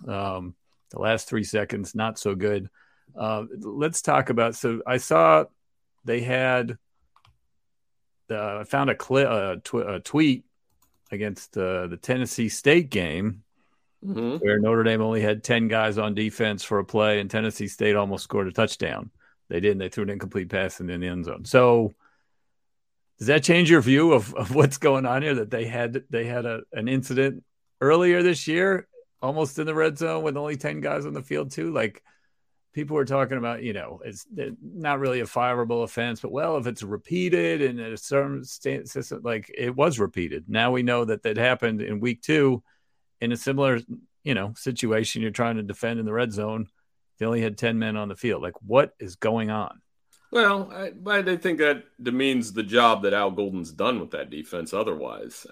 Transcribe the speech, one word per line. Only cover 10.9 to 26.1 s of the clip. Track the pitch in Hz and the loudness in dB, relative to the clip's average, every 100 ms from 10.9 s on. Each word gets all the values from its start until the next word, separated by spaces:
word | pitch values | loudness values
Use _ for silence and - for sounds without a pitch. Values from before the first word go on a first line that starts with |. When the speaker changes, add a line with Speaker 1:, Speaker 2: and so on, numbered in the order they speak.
| _ _ | _ _
Speaker 1:
against, | 101 104 95 - - | -8 -6 -8 -10 -4
uh, | 92 92 90 | -2 -2 -4
the | 85 | -8
Tennessee | - 127 120 - 113 | -4 -2 -2 -2 -4
State | - 143 170 143 | 0 4 4 4
game | 101 85 80 107 101 _ _ _ _ _ _ | -2 -2 -2 -4 -6 _ _ _ _ _ _
Speaker 2:
Mm-hmm. | 196 147 117 156 | -8 -4 -4 0
Speaker 1:
where | 101 104 | 2 4
Notre | 107 113 | 4 4
Dame | 113 113 | 4 2
only | 110 110 | 2 2
had | 107 107 | 0 0
ten | - 117 113 | 0 0 2
guys | 113 110 104 | 2 2 0
on | 107 101 | -2 0
defense | 110 - 110 101 | -2 0 -2 -2
for | - 101 | -2 -2
a | 95 | 0
play, | 110 107 104 | 2 4 2
and | 101 | 0
Tennessee | 113 110 - 101 | -2 -2 -4 -8
State | - 107 104 | 0 2 2
almost | 101 95 | 2 -4
scored | - 104 95 | -4 -2 -2
a | |
touchdown. | 101 110 - 82 - 107 - _ _ _ | 0 0 0 -4 -6 -10 -18 _ _ _
They | 85 | 0
didn't. | 101 98 | 2 2
They | 92 | -2
threw | - 101 | -4 -6
an | |
incomplete | 101 95 101 92 | -6 -6 -6 -4
pass | 98 95 - | -2 -2 -4
in | 90 | -8
the | |
end | 90 90 90 82 | -4 -4 -4 -6
zone. | - | -8
So | - 131 123 117 110 - _ _ _ _ _ _ _ _ _ _ _ _ | 4 6 8 6 4 -2 _ _ _ _ _ _ _ _ _ _ _ _
does | 110 | 2
that | 151 | 2
change | - 175 165 | 6 4 8
your | 165 | 6
view | 117 139 165 | 8 6 8
of, | 135 101 - | 6 4 -6
of | 107 135 | -2 4
what's | 143 - | 4 6
going | 151 135 127 | 2 4 2
on | 127 | 0
here, | 151 131 | 0 -2
that | 107 | -2
they | 117 113 | -4 -4
had, | 120 120 127 | -4 -4 -4
they | - | -4